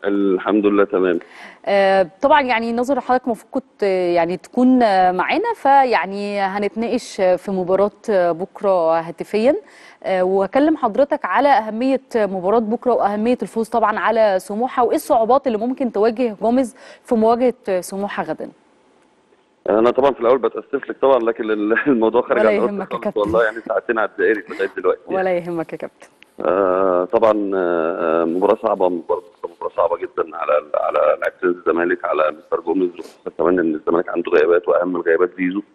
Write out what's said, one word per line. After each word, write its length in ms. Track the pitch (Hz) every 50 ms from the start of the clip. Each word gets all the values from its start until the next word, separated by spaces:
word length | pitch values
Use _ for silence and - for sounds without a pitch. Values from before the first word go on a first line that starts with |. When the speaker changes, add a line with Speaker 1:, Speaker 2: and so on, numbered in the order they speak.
| -
Speaker 1:
الحمد 600 | 98 101 101 101 98 92 92 - - - 110 101
لله 180 | 104 104 101 101
تمام. 360 | 98 - 95 92 92 87 82 - - - - - - - - _
Speaker 2:
آه، 440 | - 202 202 196 190 190 196 190 160 - _
طبعًا 200 | - 277 311 302
يعني 320 | 285 254 247 220 226 233 233
نظر 260 | 233 247 233 285 254
حضرتك 260 | 240 - 254 254 -
المفروض 260 | 262 226 - - _
كنت، 320 | - - - _ _ _ -
آه، 300 | 196 190 185 185 175 175
يعني 220 | 170 165 170 180 180
تكون، 460 | _ - - - 254 254 254 254 240
آه، 280 | 226 196 190 185 180
معانا، 420 | 180 185 170 - 202 302 415 466 453
فيعني 840 | - - 277 277 277 269 254 220 185 165 185 196 202 202 202 202 202
هنتناقش، 800 | 196 190 190 208 208 202 - 220 226 233 208 247 - - - -
آه، 140 | 196 185 185
في 160 | 180 - -
مباراة، 400 | 196 190 185 170 190 190 196 208 - _ _ -
آه، 220 | 214 190 175 175
بكرة 680 | 170 160 185 - _ - - 202 190 185 165 160 160 165
هاتفيًا، 560 | 160 170 170 - 175 - - 208 220 247 311 415 415 - - - - - - _ -
آه، 200 | - 190 185 185
واكلم 540 | 185 190 196 196 190 - 269 285 311 320 302
حضرتك 480 | - 233 196 220 277 - - 285 -
على 240 | 190 180 208 254 285
أهمية 520 | 269 208 220 220 214 220 247 262 269 254 262 _ -
مباراة 440 | 233 214 196 190 190 170 185 202 233
بكرة 340 | 233 208 220 240 - 247 233
وأهمية 440 | 175 127 196 202 208 214 233 247 247
الفوز 280 | - 190 - 226 226 -
طبعًا 300 | - 240 220 208 220 208
على 360 | 175 196 220 226 220 214 190 190
سموحة، 440 | - - 202 208 240 262 - - 247
وايه 120 | 220 -
الصعوبات 520 | 311 - - 302 240 226 214 247 277 - 269
اللي 100 | 226 208
ممكن 340 | 214 247 262 - 277 240
تواجه 440 | - 208 202 226 233 208 262 240 208 185
جوميز 340 | 190 220 240 254 269 220 - - - - - - _
في 120 | - 254
مواجهة، 380 | 226 220 220 233 233 254 247 233 _ _ -
آه، 120 | 190 180
سموحة 420 | 170 - - 196 202 202 - - 180
غدًا. 260 | - 156 - - - - _ _ _ _ _ _ _ _ _ _ _ _ _ _ _ _ _ _ _ _ _ _ -
Speaker 1:
انا 220 | 98 107 113 120
طبعًا 200 | 120 123 131 143
في 80 | 127 -
الاول 160 | 117 113 127 135
بتاسف 520 | 113 113 - 113 107 _ - 139 - -
لك 60 | 110 -
طبعًا، 180 | - 135 135 127
لكن 320 | 113 113 113 - 117 107
ال-، 260 | 107 107 104 104 110 - -
<laughs> 40 | 143
الموضوع 340 | 139 117 110 113 113 120
خارج 180 | 120 - 139 123
Speaker 2:
ولا 80 | 107 107
Speaker 1:
عن 60 | 104 98
ارادتي 160 | 104 117 101
Speaker 2:
يهمك 80 | 98 185 -
يا 80 | -
Speaker 1:
خالص 80 | 117 -
Speaker 2:
كابتن. 160 | 214 196 113
Speaker 1:
والله، 240 | 104 104 110 113 117
يعني 140 | 110 110 117 107 -
ساعتين 320 | 110 98 - - 117 110
على 100 | 107 98
الدائري 340 | _ - 95 92 110 104 90 -
لغايه 200 | - - 95 98 - -
دلوقتي 240 | 90 92 - - - -
يعني. 100 | - 190
Speaker 2:
ولا 200 | 190 190 180 175
يهمك 360 | 170 170 175 165 160 - -
يا 40 | 160
كابتن. 300 | - 147 _ _ - - _ _ - _ _ -
Speaker 1:
آه، 680 | - - 87 95 101 92 90 92 95 95 90 87 90
طبعًا، 460 | 90 - 113 110 110 107 107 104 98 98
آه، 680 | 95 92 87 87 85 80 80 90 92 90 82 80 82 85
مباراة 300 | 82 82 90 92 98 101 - -
صعبة، 260 | 110 104 95 95 90
مباراة، 320 | 90 85 80 - 87 80 - - _ _ -
مباراة 320 | 87 85 _ 85 82 - -
صعبة 200 | 90 85 85 85
جدًا 380 | 92 90 _ - 85 80 78 85
على، 160 | 80 73 73 73 76 76 73
على 240 | - 76 78 78 76 76 76 73 76
لعيبة 380 | 80 87 - _ - 90 87 87
الزمالك، 460 | - 85 80 82 87 87 90 87 -
على 300 | 85 78 76 78 76 76 76
مستر 240 | - _ - 80
جوميز، 280 | 85 85 80 95 92 90 85 82
وخاصة 320 | 82 - - _ _ 92 - _
كمان 220 | 82 85 92 92
إن 160 | 82 82 78
الزمالك 340 | 78 - - 82 85 92 -
عنده 220 | - 85 85 -
غيابات، 360 | 87 82 76 80 85 87 - -
وأهم 280 | - - 87 90 90
الغيابات 340 | 87 85 85 82 82 90 90 - -
زيزو. 240 | 92 90 92 101 101 _ _